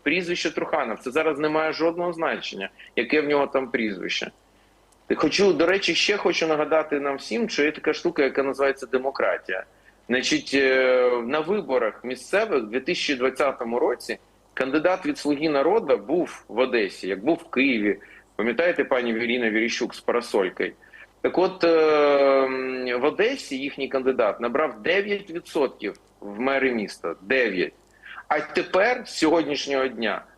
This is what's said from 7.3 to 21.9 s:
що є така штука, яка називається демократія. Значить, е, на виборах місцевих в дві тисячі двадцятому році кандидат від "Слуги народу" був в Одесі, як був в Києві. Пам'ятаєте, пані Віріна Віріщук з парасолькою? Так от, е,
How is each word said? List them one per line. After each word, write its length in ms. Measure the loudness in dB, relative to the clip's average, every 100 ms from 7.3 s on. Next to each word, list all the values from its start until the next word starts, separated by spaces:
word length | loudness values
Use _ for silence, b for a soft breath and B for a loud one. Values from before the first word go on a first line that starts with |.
| -2 -2
що 140 | 0
є 80 | 0
така 220 | 0 -2
штука, 300 | -2 0 2
яка 200 | 2 2
називається 420 | -2 0 0 0 -2
демократія. 800 | -2 -2 0 0 0 -4 -8 -8 b b b -2
Значить, 440 | -2 0 -2 0
е, 580 | 2 4 4 4 4 4 2 0
на 140 | -2
виборах 640 | 0 -2 0 0 0 -4
місцевих 600 | -8 -10 -2 -2 0 0
в 20 | -2
дві 120 | -4
тисячі 360 | -2 -2 -2 0
двадцятому 640 | 0 0 0 -2 -4 0
році 380 | 0 -2 -6 -10 _ _ _
кандидат 520 | -6 -2 0 2 0 -2
від 120 | -4
"Слуги 320 | -2 0 0
народу" 480 | 2 2 2 2 0
був 460 | 0 -2 -2 -6 -6
в 100 | 0
Одесі, 480 | 2 2 0 -4 -6
як 160 | -2 0
був 100 | -2
в 140 | -2
Києві. 500 | 0 2 2 0 -2 B B B -4
Пам'ятаєте, 480 | -2 2 2 2
пані 300 | 0 0 0
Віріна 360 | -2 -2 0 0
Віріщук 460 | 0 0 -2 -6 -4
з 40 |
парасолькою? 720 | -2 -2 0 0 0 -2 -6 -8 B B B _
Так 160 | -2 2
от, 260 | 0 2
е, 1300 | 2 4 4